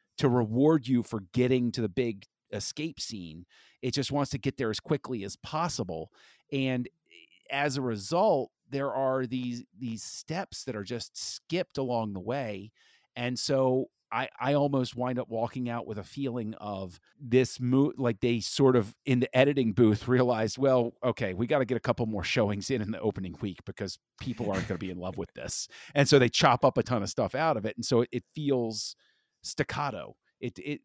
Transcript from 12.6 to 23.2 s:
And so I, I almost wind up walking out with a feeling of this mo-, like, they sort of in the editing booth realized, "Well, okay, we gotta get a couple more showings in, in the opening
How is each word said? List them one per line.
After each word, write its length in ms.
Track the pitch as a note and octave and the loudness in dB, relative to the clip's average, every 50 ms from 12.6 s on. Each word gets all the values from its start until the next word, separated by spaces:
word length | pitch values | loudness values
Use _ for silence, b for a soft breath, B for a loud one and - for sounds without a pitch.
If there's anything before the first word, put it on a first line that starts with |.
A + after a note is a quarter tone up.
| G2+ A2 _ b b b b b b b b | -12 -16 _ b b b b b b b b
And 240 | B2 A#2+ B2 B2+ - | -4 -4 -4 -2 -2
so 500 | - - C#3 C3 C3 B2+ B2+ C3 - - _ _ _ - | -2 0 2 4 4 4 4 2 0 -4 _ _ _ -6
I, 160 | A2 A#2 C3 - - - | -4 -4 -4 -4 -6 -4
I 140 | A#2+ C#3 D3 | 0 2 2
almost 420 | C#3+ C#3+ C#3+ C#3 C3 B2+ - - | 4 2 2 2 0 0 -2 -4
wind 240 | A#2+ B2 B2+ B2+ B2 | -4 -4 -2 -2 -4
up 100 | - - | -4 -4
walking 400 | A2+ A2+ A#2+ A2+ - C3 B2 A#2+ | -4 -4 -4 -4 -4 -4 -4 -4
out 160 | A#2 A#2 - | -4 -6 -6
with 140 | - G#2+ G#2 | -6 -8 -8
a 40 | F#2+ | -10
feeling 520 | - - C#3 C#3 B2+ A#2 B2 A2 G#2+ G#2+ | -10 -8 -6 -4 -4 -4 -4 -6 -6 -8
of 440 | - - G#2 G2+ F#2+ G2 F#2 E2+ - _ _ _ - | -8 -8 -8 -6 -6 -8 -10 -12 -18 _ _ _ -14
this 400 | D3 A#2 A#2+ C3 B2+ - - - | -2 4 6 6 6 4 0 -2
mo-, 340 | B2+ B2 C3 C3+ C#3+ D3 - | 0 2 4 4 4 4 2
like, 260 | - C3 A#2+ A2 - | 0 -2 -2 0 0
they 180 | - A#2+ A#2+ A2+ | 0 0 0 0
sort 360 | - - - - C#3 C3 B2+ | -2 -2 2 4 6 6 6
of 200 | A#2+ G2+ G#2+ - _ - | 6 4 0 -4 _ 0
in 140 | C#3+ B2+ B2 | 2 2 2
the 180 | B2+ - - | 2 4 6
editing 360 | B2+ C3+ C#3+ C#3+ C#3 B2 A2+ F#2+ | 6 6 6 4 2 2 2 6
booth 340 | G#2+ A#2+ A2 G#2 - - | 6 6 6 6 4 2
realized, 500 | A#2+ B2+ B2 B2+ B2 A#2+ A2 A2 G#2 - | 2 4 4 4 4 2 2 0 -2 0
"Well, 380 | C3 C3+ C3+ C3 B2+ A#2 A#2+ - - - | 2 2 4 4 4 2 0 -4 -4 -2
okay, 320 | B2 A2+ - A#2 F#2+ F2+ | -2 -2 -2 -4 -4 -2
we 100 | F2+ A#2+ | -2 0
gotta 200 | A2+ D3+ C#3 B2+ | 0 2 2 2
get 120 | G2+ B2+ | 0 -2
a 20 | A2+ | -2
couple 280 | - B2 A2+ - A#2+ | 0 -2 0 0 0
more 160 | A2 G#2+ G2+ F2 | -2 -2 -4 -4
showings 480 | - - - G#2+ G2+ G#2 G2 F#2+ - | -2 0 2 2 2 0 -2 -2 -2
in, 100 | C3+ A2+ | -2 -2
in 80 | G#2+ G2+ | -2 -4
the 100 | A2 - | -4 -2
opening 360 | - G#2+ - G#2 | -2 -2 -2 -2